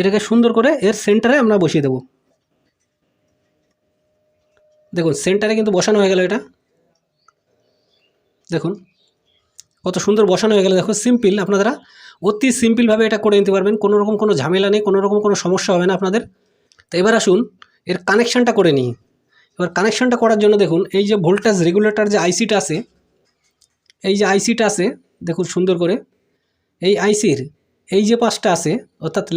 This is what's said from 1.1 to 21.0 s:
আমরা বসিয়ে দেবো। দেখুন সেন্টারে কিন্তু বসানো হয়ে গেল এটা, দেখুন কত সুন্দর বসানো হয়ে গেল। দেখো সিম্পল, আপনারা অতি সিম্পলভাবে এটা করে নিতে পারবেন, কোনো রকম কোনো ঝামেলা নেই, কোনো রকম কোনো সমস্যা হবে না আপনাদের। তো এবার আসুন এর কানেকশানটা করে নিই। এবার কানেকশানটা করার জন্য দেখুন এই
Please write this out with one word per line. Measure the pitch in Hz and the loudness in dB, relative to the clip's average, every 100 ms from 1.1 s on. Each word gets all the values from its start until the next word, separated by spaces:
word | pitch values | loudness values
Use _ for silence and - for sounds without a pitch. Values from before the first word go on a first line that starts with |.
| 214 233 285 | 0 2 2
আমরা | 226 208 | 2 2
বসিয়ে | 165 165 139 | 2 0 -2
দেবো। | 131 - _ _ _ _ _ _ _ _ _ _ _ _ _ _ _ _ _ _ _ _ _ _ _ _ _ _ _ _ | -4 -8 _ _ _ _ _ _ _ _ _ _ _ _ _ _ _ _ _ _ _ _ _ _ _ _ _ _ _ _
দেখুন | 175 165 147 | -4 -2 -2
সেন্টারে | 190 202 214 220 | -2 0 0 -2
কিন্তু | 214 180 | 0 0
বসানো | 220 214 | 2 2
হয়ে | 196 | 2
গেল | 190 180 | 2 0
এটা, | 160 - _ _ _ _ _ _ _ _ _ _ _ _ _ _ _ _ _ _ _ - | -4 -8 _ _ _ _ _ _ _ _ _ _ _ _ _ _ _ _ _ _ _ -8
দেখুন | 165 165 202 _ _ _ _ _ _ _ - _ _ | -6 -6 -8 _ _ _ _ _ _ _ -20 _ _
কত | 185 185 - | -6 -4 0
সুন্দর | 214 202 | 2 2
বসানো | 180 220 | 0 2
হয়ে | 208 190 | 2 2
গেল। | 185 | 0
দেখো | 180 214 | 0 -2
সিম্পল, | 240 247 208 208 | 0 0 2 0
আপনারা | 185 196 208 294 - - - - 190 | 0 0 0 -4 -10 -20 -20 -6 -4
অতি | 214 269 240 | 0 -2 0
সিম্পলভাবে | 226 226 240 214 220 | 0 2 2 2 0
এটা | 220 | 0
করে | 214 202 | 2 2
নিতে | 196 | 2
পারবেন, | 190 196 214 | 2 0 0
কোনো | 202 208 | 2 2
রকম | 208 208 | 0 0
কোনো | 214 170 | 0 0
ঝামেলা | 160 185 196 | 0 0 0
নেই, | 208 208 | 0 0
কোনো | 196 | 0
রকম | 196 208 | 0 0
কোনো | 208 196 | 0 0
সমস্যা | 180 185 - | -2 -2 0
হবে | 180 180 | 0 0
না | 185 | -2
আপনাদের। | 190 214 - _ _ _ _ _ _ | -2 -4 -6 _ _ _ _ _ _
তো | 170 | -2
এবার | 202 226 | 2 2
আসুন | 220 185 247 _ _ _ - | 2 0 0 _ _ _ -10
এর | 180 - | -6 -2
কানেকশানটা | 202 233 247 247 214 | 0 0 0 0 2
করে | 175 139 | 2 2
নিই। | 123 117 _ _ _ _ _ - | -2 -8 _ _ _ _ _ -8
এবার | 175 175 | -6 -2
কানেকশানটা | 208 208 254 240 | -2 0 -2 0
করার | 226 214 | 0 2
জন্য | 208 208 | 4 4
দেখুন | 175 165 196 | 2 0 -2
এই | 196 | -2